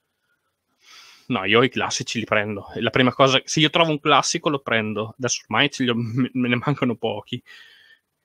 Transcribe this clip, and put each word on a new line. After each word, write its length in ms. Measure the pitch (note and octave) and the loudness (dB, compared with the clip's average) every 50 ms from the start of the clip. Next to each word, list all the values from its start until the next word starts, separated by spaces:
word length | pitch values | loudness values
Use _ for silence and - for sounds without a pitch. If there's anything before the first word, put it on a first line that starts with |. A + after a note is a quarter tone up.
| _ _ _ _ _ _ _ _ _ _ _ _ _ _ _ _ _ _ - - - - - _ _ - | _ _ _ _ _ _ _ _ _ _ _ _ _ _ _ _ _ _ -20 -20 -20 -20 -20 _ _ -6
No, 140 | B2 G2+ F#2+ | -4 -4 0
io 180 | G2 G#2+ A#2 C3+ | 4 4 4 4
i 60 | B2+ | 4
classici 480 | - A2+ F#2 F#2 - - - - - A#2 | 0 -2 -4 -4 -4 -6 -6 -6 -6 -8
li 60 | G#2+ | -4
prendo. 460 | - A2 G#2+ G2+ G#2+ G#2 G2 - - | 0 0 0 0 -2 -6 -8 -12 -12
È 100 | - - | -8 -4
la 100 | A2+ A2+ | -4 0
prima 220 | - C3 B2+ B2 - | 2 2 2 2 4
cosa, 280 | - C#3 C3+ C3 C3+ - | 4 4 4 4 2 0
se 160 | - - E3 | -2 0 0
io 100 | D3+ D3+ | 0 2
trovo 220 | - E3+ E3+ D#3+ D3+ | 2 2 2 2 0
un 80 | C#3+ | -2
classico 480 | - D#3 C#3+ C3+ - - - E3 - E3 | 2 2 4 4 4 2 -2 -2 -2 -2
lo 100 | D3 C#3 | -2 -2
prendo. 560 | - - A#2 A2+ G#2+ G#2+ G#2+ G#2 A2 A2 - | -2 -2 -2 0 0 -2 -4 -4 -6 -8 -8
Adesso 260 | - B2 A2+ - - - | -6 -4 -4 -4 -4 -6
ormai 260 | _ G#2+ A#2 C#3 C#3+ | _ 0 0 0 0
ce 140 | - - C3 | 0 -2 -2
li 60 | A#2+ | -2
ho, 40 | A#2 | 0
me, 340 | A#2 A#2+ A2 A2+ C3+ B2+ A#2+ - | -2 -4 -4 -2 -2 -2 -2 -2
me 160 | B2+ B2 A#2+ | -4 -2 0
ne 80 | B2 | -2
mancano 400 | A#2+ - D3 C#3 - C3+ B2 A2+ | -2 0 -2 -2 -2 -2 -2 -2
pochi. 440 | - - A2+ G#2 G#2 - - A#2+ A#2+ - - - - - - - _ _ _ - _ _ _ _ _ _ | -2 -4 -6 -6 -6 -8 -10 -12 -12 -12 -16 -20 -20 -20 -20 -20 _ _ _ -20 _ _ _ _ _ _